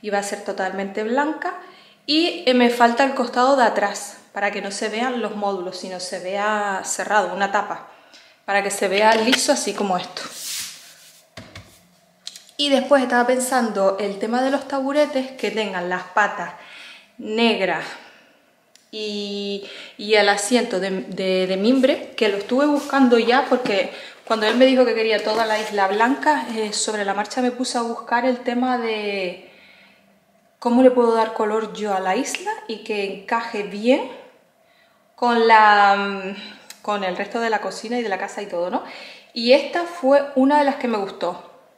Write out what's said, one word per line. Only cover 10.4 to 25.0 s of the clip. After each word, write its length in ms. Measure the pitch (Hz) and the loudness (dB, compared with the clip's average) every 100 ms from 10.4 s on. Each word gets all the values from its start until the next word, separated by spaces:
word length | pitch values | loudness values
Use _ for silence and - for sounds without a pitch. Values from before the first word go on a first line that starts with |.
| - - - - - - - - _ - - - - _ _ _ _ _ - - - - | -10 -8 -10 -14 -20 -20 -20 -20 _ -20 -20 -20 -20 _ _ _ _ _ -20 -20 -20 -4
Y 120 | 285 | 2
después 340 | 269 240 285 | 2 4 2
estaba 240 | 247 247 240 | 4 2 2
pensando 720 | 254 247 262 226 196 190 190 | 2 2 0 0 2 0 0
el 180 | 202 190 | -4 -4
tema 240 | 220 240 | -2 0
de 80 | 262 | 0
los 180 | 277 269 | -2 -2
taburetes, 640 | 277 262 285 294 277 262 | -4 -2 0 0 0 -6
que 180 | - 208 | -6 -4
tengan 380 | 208 208 185 175 | -4 -4 -4 -4
las 140 | 180 | -6
patas 500 | - - 202 - 170 - - - - - _ _ | -2 0 0 -2 -10 -12 -20 -20 -20 -20 _ _
negras 680 | 208 220 233 202 185 165 - - - - _ _ _ _ _ _ _ | -6 2 2 2 0 -2 -6 -14 -20 -20 _ _ _ _ _ _ _
y, 800 | 214 214 208 202 202 202 202 202 - - - | -10 -6 -6 -6 -6 -6 -8 -10 -16 -18 -12
y 160 | 208 | 2
el 160 | 214 208 | 4 6
asiento 500 | 202 - 247 208 185 | 2 2 2 2 -2
de, 100 | 190 | -2
de, 580 | 190 - 185 190 185 185 | -4 -6 -4 0 0 0
de 100 | 190 | 2
mimbre, 560 | 208 269 254 339 - - | 4 4 4 2 -4 -2
que 140 | 220 | 0
lo 80 | 196 | 0
estuve 280 | - 254 294 | -2 2 2
buscando 540 | 285 - 269 254 233 | 2 0 4 6 4
ya, 260 | 220 247 262 | 4 2 2
porque 420 | 247 - 196 - - - - - | 0 0 -2 -2 -8 -18 -20 -4
cuando 200 | 220 214 | -2 0
él 100 | 233 | 6
me 100 | 262 | 6
dijo 200 | 262 240 | 6 4
que 100 | |
quería 260 | 220 | 2